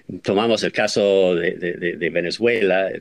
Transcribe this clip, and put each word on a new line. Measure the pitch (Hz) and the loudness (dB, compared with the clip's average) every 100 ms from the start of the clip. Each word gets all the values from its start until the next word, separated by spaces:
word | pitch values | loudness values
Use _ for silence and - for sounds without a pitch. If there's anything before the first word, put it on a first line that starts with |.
| - - | -14 -8
tomamos | - 190 233 110 | -2 0 2 0
el | 90 | 0
caso | - 107 120 101 98 92 | 0 0 2 4 4 4
de, | 87 87 - | 2 -2 -4
de, | 87 | -6
de, | - 87 76 | -4 -6 -4
de | 85 | -2
Venezuela, | 85 87 82 117 113 98 92 95 - | -2 -4 -2 0 2 2 2 0 -6